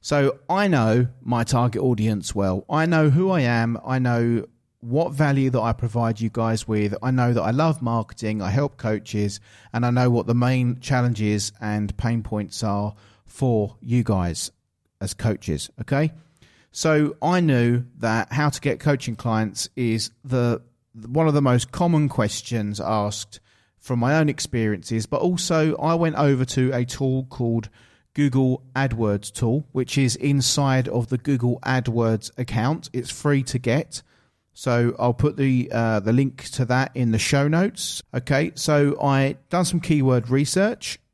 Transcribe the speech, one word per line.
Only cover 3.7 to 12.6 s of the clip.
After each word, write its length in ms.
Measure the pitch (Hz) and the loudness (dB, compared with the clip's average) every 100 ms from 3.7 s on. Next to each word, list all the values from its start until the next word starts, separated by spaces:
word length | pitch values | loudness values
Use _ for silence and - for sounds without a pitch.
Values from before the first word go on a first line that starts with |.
| 117 - | -2 -2
I 120 | 131 | 0
know 460 | 127 117 117 117 - _ _ _ | 2 2 2 0 -4 _ _ _
what 320 | 120 131 170 | -4 -2 -2
value 360 | 143 151 139 131 | 0 2 2 2
that 140 | 123 | 0
I 100 | 110 | 0
provide 480 | 110 120 117 117 107 | -2 -2 0 -2 -2
you 80 | 110 | -4
guys 380 | 120 113 113 - | -2 -2 -2 -2
with. 260 | 107 104 101 | 0 0 -2
I 80 | 127 | -2
know 220 | 131 123 | 2 2
that 80 | 117 | 2
I 120 | 85 | 0
love 280 | 123 160 156 | 0 0 0
marketing, 600 | 120 117 110 - 110 107 | -2 -2 -4 -6 -6 -4
I 80 | 101 | -2
help 260 | 101 143 - | 0 -2 -2
coaches, 640 | 117 107 - 107 104 101 - - - | -4 -4 -4 -2 -2 -4 -18 -20 -8
and 140 | 117 120 | -2 0
I 20 | |
know 220 | 123 123 | 2 4
what 160 | 120 110 | 2 2
the 80 | |
main 440 | 117 123 127 123 123 | 2 2 2 0 -2
challenges 720 | - 127 123 107 107 104 101 - | -2 0 0 0 0 0 -2 -8
and 380 | 107 107 104 - | -4 -4 -4 -4
pain 260 | 113 117 | -2 -2
points 400 | 107 107 101 - | -4 -6 -6 -6